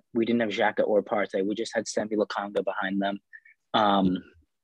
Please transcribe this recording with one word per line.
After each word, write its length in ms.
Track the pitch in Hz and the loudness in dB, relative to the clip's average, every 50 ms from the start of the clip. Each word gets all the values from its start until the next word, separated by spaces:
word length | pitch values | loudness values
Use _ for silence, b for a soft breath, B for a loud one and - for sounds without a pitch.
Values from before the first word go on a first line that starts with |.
| - _ - | -2 _ -2
we 100 | 117 113 | 0 2
didn't 160 | 120 117 120 | 2 2 2
have 80 | 113 104 | 0 0
Xhaka 360 | 98 113 104 107 - - - | 0 0 0 2 2 0 0
or 160 | - 107 101 | 2 2 0
Partey. 440 | - - 113 101 98 - - 98 95 | 0 0 0 -2 -2 0 -2 -2 -2
We 80 | 104 104 | -2 -2
just 200 | 113 113 - - | -4 -4 -4 -4
had 100 | 113 104 | -6 -4
Sambi 300 | - - 113 107 107 107 | -4 -4 -4 -4 -2 0
Lokonga 500 | 107 98 - - 104 101 104 101 101 92 | -2 -2 -2 -2 -6 -6 -4 -4 -4 -2
behind 380 | 95 95 104 98 95 98 98 | -2 -2 -4 -4 -2 -2 -2
them. 180 | 98 98 101 - _ _ B B B B B B _ _ - | -2 -2 -4 -6 _ _ B B B B B B _ _ 2
Um, 420 | 113 107 101 101 98 92 92 90 - - - - _ _ _ _ _ | 2 4 4 4 4 4 2 2 0 -4 -10 -20 _ _ _ _ _